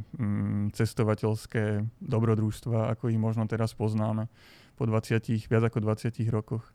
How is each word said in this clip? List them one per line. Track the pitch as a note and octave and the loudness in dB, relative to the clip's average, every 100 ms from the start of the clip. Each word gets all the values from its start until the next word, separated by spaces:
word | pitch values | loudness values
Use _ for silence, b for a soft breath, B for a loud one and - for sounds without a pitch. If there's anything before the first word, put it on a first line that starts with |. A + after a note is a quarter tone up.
| G#2+ | -4
mm, | - G#2 G#2 G#2 G#2 G#2 | -4 -2 0 0 -2 -2
cestovateľské | - A2+ - G#2+ G#2+ G#2+ A2 - A2 G#2+ G#2 A2+ - | 0 0 2 0 2 0 -2 -4 -2 0 0 -2 -6
dobrodružstvá, | F3+ A2 A2+ A2 G#2+ - A#2 A2+ A2+ | -2 2 4 2 0 -2 -2 0 0
ako | A#2 A#2+ | -2 0
ich | A2+ | 0
možno | A2 A2 | 0 0
teraz | A2 A2+ A2+ | -2 0 -2
poznáme | - G#2+ G#2+ A2 A2 A2 B B B B | -2 -2 0 0 -2 -4 B B B B
po | B A2+ | B 0
dvadsiatich, | A2 - A2+ - A2 - | 0 2 0 0 -2 2
viac | A2+ | 2
ako | A2+ A#2 | 4 2
dvadsiatich | G#2+ A2 A#2+ - A2 | 0 0 -2 -2 -2
rokoch. | G#2+ - A2+ - | -2 -2 -8 -10